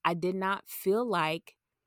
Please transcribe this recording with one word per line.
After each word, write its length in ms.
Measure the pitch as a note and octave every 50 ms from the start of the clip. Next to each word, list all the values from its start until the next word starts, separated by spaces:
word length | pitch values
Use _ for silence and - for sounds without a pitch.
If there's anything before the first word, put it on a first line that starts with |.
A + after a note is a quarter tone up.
| -
I 100 | E3 F3
did 200 | E3+ E3 F3+ F#3
not 300 | F#3+ F#3+ F#3+ G3 - -
feel 420 | - - - - F#3+ G3 A3 B3 A#3+
like 480 | G3 F3 D#3 D#3 D#3+ F3 - - - _ _ _ _ _ _